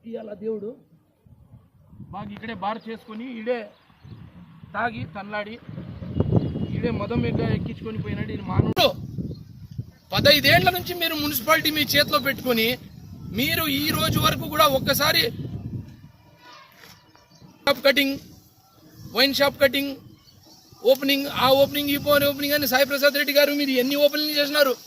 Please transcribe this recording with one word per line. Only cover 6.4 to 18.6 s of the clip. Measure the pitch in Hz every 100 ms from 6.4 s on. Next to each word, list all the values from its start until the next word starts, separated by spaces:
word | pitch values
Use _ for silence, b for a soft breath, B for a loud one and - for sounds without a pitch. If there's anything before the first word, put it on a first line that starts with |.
| - - - -
ఈడే | 240
మదం | 220 202 240 240
ఎక్క-, | 226
ఎక్కించుకొని | 233 214 - 226 226 220
పోయినాడు | 208 202 214
ఈయన | 214
మానవుడు. | - 220 - - 285 - - - - - - - - - - - _
పదైదేండ్ల | 196 285 294 277 339 370
నుంచి | 359 359
మీరు | 359 330
మున్సిపాలిటీ | 311 294 277 220 320 311
మీ | 302
చేతిలో | 294 285 294 294
పెట్టుకొని, | 262 262 254 233 226 247 - - - - -
మీరు | 185 285 330 320
ఈ | 277 302
రోజు | 311 311 302
వరకు | 302 294 294
కూడా | 302 311
ఒక్కసారి | 269 - 269 302 330 466 - - - - - - - - _ _ _ - - - - - - _ _ _ - - _ -
షాప్ | 277 277
కటింగ్, | 277 277 277 - - _ _